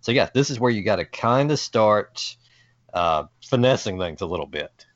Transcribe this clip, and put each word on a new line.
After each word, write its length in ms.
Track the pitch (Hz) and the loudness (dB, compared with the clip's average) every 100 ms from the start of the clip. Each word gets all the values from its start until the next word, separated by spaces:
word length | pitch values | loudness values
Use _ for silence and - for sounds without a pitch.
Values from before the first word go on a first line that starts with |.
so 100 | - | 0
yeah, 160 | 127 98 | 0 2
this 160 | 123 143 | 0 0
is 100 | 127 | 0
where 120 | 123 | 0
you 120 | 113 | 0
gotta 200 | 98 95 85 | 0 -2 -4
kinda 520 | - 113 127 143 151 | -4 0 2 2 -2
start, 760 | - 117 107 104 - - - - _ _ _ _ _ | -2 2 4 4 0 -10 -12 -14 _ _ _ _ _
uh, 300 | 87 87 78 76 _ - | -2 0 0 -4 _ -4
finessing 540 | 127 127 131 - 92 | 2 2 2 -2 -6
things 220 | 90 76 | -6 -6
a 40 | 87 | -6
little 200 | 85 73 | -6 -6
bit. 380 | 76 73 _ - | -8 -10 _ -20